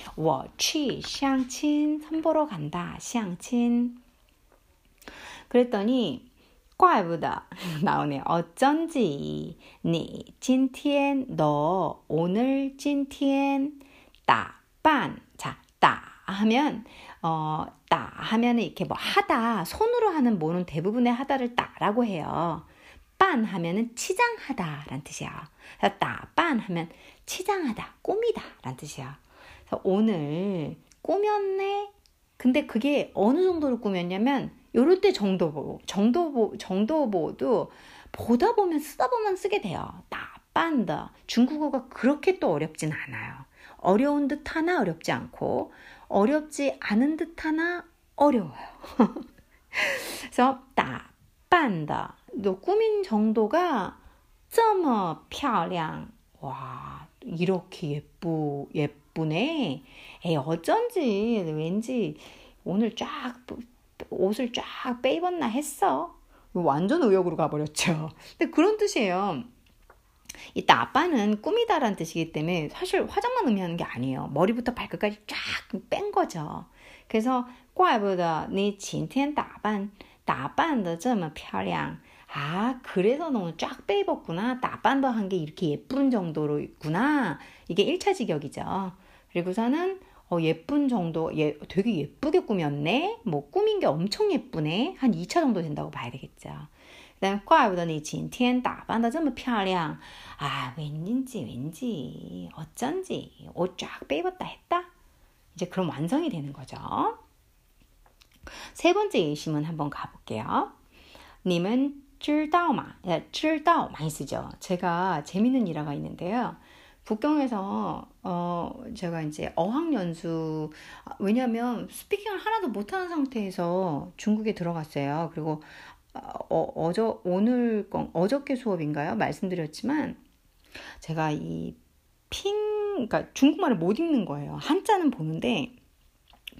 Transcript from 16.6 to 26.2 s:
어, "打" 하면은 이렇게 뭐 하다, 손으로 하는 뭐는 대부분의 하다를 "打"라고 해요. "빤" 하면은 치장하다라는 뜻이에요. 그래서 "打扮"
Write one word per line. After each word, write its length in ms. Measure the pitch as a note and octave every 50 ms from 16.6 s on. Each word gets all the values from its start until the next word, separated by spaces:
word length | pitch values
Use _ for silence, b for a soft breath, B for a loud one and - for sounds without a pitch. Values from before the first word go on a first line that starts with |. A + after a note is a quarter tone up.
| D4+ - - - - B B B B B B B
어, 440 | - E3 E3 D#3+ D#3 D#3 D#3 D#3 - - - _ _ -
"打" 220 | E3 D3+ A2+ - -
하면은 480 | - - - G#3+ A#3 A#3+ A#3+ A#3+ A#3
이렇게 220 | G3 D3+ - - F3
뭐 120 | D3+ - -
하다, 640 | - - - G4 G4+ - D#4 A#3+ A3+ A#3 A3+ G3 E3
손으로 460 | - - - G#4+ A#4 A#4+ A#4+ A4 G#4
하는 280 | E4+ D#4 B3 A#3+ G#3+ F3
뭐는 260 | D#3 D#3 F3 F3+ F3
대부분의 460 | - C#3+ D#3+ D#3+ G3+ G#3+ B3 A#3+ A#3+
하다를 420 | A#3+ A#3+ C#4 C#4+ C#4 B3+ B3 A#3+ A#3+
"打"라고 500 | - - - - - D#3+ G3 G#3+ B3 B3
해요. 600 | G#3+ F#3+ D#3 D3 C3+ C#3 D3 E3 E3+ D3+ - - B B B B B B B B B _ -
"빤" 260 | F#4+ F#4+ E4 A#3 A3
하면은 500 | F#3 F#3 F#3 E3+ E3 F3+ G#3+ A#3 A#3 -
치장하다라는 1120 | - - - F#4 - A#4+ A#4+ A#4 - - - C4 - F3 D#3 D3 C#3+ D3 - - E3 -
뜻이에요. 280 | - - - C#3+ - - - - - B B B B B B
그래서 160 | - G3+ - -
"打扮" 580 | - - - -